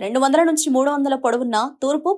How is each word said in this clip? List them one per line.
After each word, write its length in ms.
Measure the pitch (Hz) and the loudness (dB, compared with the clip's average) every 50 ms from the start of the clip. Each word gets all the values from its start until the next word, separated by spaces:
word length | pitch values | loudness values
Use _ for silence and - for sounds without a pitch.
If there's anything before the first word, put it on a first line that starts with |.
| 240 | -8
రెండు 160 | 202 233 262 269 | -4 -2 0 0
వందల 180 | 269 269 311 339 330 | 2 4 4 2 2
నుంచి 180 | 320 311 - 302 262 | 2 0 0 0 2
మూడు 160 | 262 269 277 294 | 2 2 2 0
వందల 200 | 285 277 277 269 262 269 | 0 0 0 -2 0 0
పొడవున్న 340 | 247 233 240 262 247 226 214 226 277 302 - - | 0 -2 -2 -2 -2 -2 -2 -2 -4 -4 -4 -2
తూర్పు, 280 | 269 285 302 302 349 403 | -2 -2 0 0 0 2